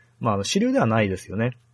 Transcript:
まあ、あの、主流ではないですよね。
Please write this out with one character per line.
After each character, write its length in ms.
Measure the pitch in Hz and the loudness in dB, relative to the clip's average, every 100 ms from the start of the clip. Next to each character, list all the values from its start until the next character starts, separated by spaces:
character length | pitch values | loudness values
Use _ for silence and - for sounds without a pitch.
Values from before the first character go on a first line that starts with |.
| _ - | _ -6
ま 100 | 120 | -2
あ、 20 | 101 | -2
あ 20 | |
の、 60 | |
主 160 | 98 196 | 0 0
流 120 | 240 | 2
で 80 | 262 | 2
は 60 | 127 | 2
な 160 | 113 | 2
い 80 | 104 | 0
で 80 | 92 | -2
す 120 | - | -6
よ 60 | 95 | -4
ね。 140 | 120 - _ | -4 -6 _